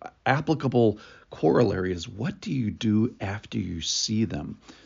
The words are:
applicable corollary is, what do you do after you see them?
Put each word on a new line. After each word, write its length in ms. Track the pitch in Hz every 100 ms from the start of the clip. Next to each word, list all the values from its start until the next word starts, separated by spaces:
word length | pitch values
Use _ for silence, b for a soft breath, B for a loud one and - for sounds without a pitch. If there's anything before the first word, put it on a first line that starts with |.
| - _ -
applicable 720 | 143 156 147 135 123 113 104 B B B
corollary 600 | - 151 131 110 90 92
is, 160 | 85 85
what 340 | 98 151 208
do 120 | 202
you 180 | 139 104
do 440 | 85 110 107 113 -
after 400 | 98 101 - 113
you 220 | 87 85
see 460 | - - - 110 101
them? 320 | 80 - - B B